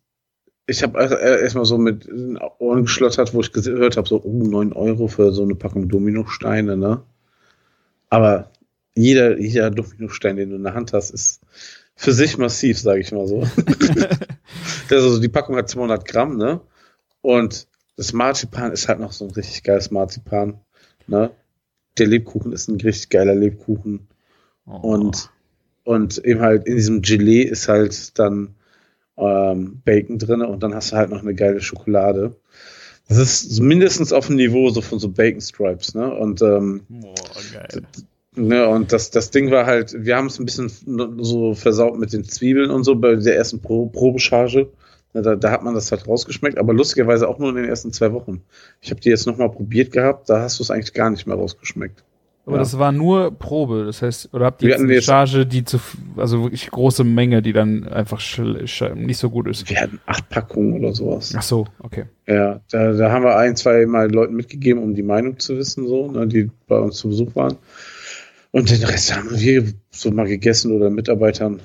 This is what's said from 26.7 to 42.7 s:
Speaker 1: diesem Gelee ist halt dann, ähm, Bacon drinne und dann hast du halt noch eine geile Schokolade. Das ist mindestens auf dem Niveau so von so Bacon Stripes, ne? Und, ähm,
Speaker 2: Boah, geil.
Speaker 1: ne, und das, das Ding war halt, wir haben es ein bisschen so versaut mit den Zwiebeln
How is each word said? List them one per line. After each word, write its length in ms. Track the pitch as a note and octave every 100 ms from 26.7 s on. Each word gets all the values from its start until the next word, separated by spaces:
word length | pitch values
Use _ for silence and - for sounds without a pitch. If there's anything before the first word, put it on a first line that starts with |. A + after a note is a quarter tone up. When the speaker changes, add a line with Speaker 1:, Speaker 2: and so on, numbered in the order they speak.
| A#2+
Speaker 1:
diesem 240 | G#2+ A2
Gelee 400 | F#2 G#2+ G#2 A2+
ist 260 | B2+ A2 -
halt 500 | G#2+ G#2 G2+ - -
dann, 360 | G#2+ G2+ G2+ - _ _ _ _ _ -
ähm, 640 | G2+ G2 G2 F#2 F#2 B2
Bacon 340 | - G#2 G#2 A2+
drinne 280 | A2 A#2 A#2
und 160 | G2
dann 120 | G#2+
hast 180 | G#2+ G#2+
du 40 | G#2+
halt 120 | G2
noch 120 | G2+
eine 120 | G#2
geile 280 | G2 G2+ G2+
Schokolade. 760 | F2+ - - G#2 G2 G2 G#2+ A#2+ _ _ - - - - -
Das 80 | A2+
ist 440 | C3 - - A2
mindestens 520 | B2+ E3+ F#3 - D#3
auf 140 | C#3 -
dem 100 | C3+
Niveau 320 | B2+ A#2+ C3
so 140 | A#2
von 160 | G#2 A2
so 100 | G#2
Bacon 320 | F#2+ A2+ G2+
Stripes, 540 | - - G2+ F2+ -
ne? 200 | A2 B2
Und, 280 | - G#2+ F#2+
ähm, 400 | A2 G2+ G2 G2 G2
Speaker 2:
Boah, 240 | A#2 G#2 F#2 - - G#2
geil. 280 | G#2+ - - - - - _ _
Speaker 1:
ne, 340 | - A2 B2 A2+
und 240 | A2 A2
das, 180 | A2+ -
das 200 | A#2 -
Ding 200 | C#3 C#3
war 140 | C3
halt, 300 | A#2+ A#2+ A2+ A#2+
wir 180 | A2 B2
haben 100 | C3+
es 120 | C3+
ein 60 |
bisschen 260 | A#2 - B2 - - A#2+ A#2 A#2
so 320 | A#2 A#2+ A2+
versaut 440 | G#2 A#2+ G#2+ A#2 A#2
mit 140 | A2
den 120 | A2
Zwiebeln 460 | G2+ - B2+ C3 C#3